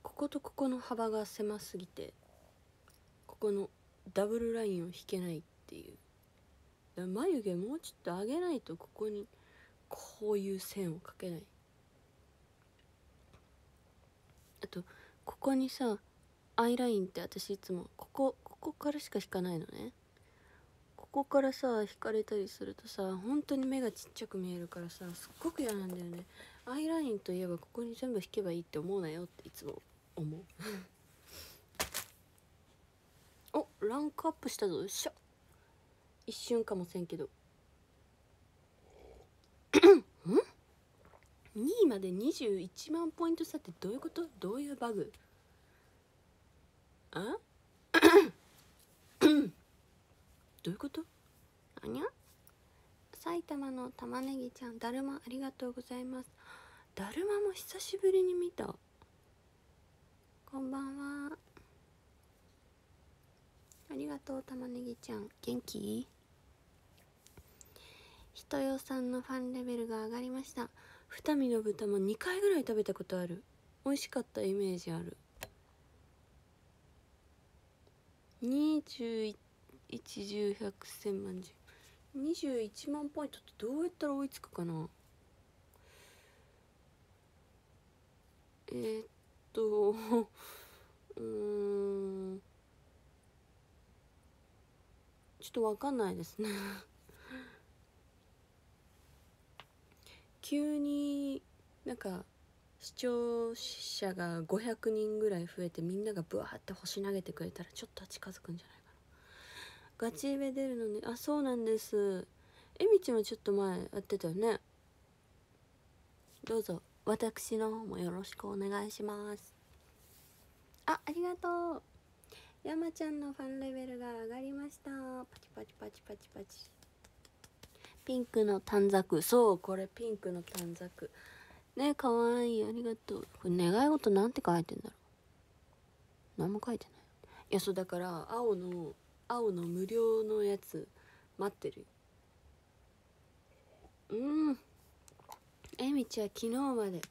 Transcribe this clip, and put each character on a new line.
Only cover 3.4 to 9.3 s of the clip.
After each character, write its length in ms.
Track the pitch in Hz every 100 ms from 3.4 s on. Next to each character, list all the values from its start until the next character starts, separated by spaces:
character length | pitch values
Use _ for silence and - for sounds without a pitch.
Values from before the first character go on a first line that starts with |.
| 214
の 180 | 202 196 _ - _ -
ダ 120 | 185 208
ブ 140 | 233
ル 140 | 233
ラ 100 | 226
イ 140 | 214 180
ン 80 | 170
を 20 |
引 60 | 175 -
け 140 | 190
な 100 | 180
い 100 | 156
っ 20 | - - -
て 80 | -
い 60 | -
う。 80 | - - _ _ - - - - _ _ -
だ 80 |
か 40 | 180
ら 0 |
眉 360 | 196 349 294
毛 120 | 202 175
も 180 | 208
う 60 | 311
ち 100 | -
ょ 220 | - -
っ 20 | 175
と 40 |
上 60 | 214
げ 140 | 311
な 140 | 359
い 80 | 269
と、 160 | - 165
こ 100 | -
こ 160 | - 214
に 180 | 208 208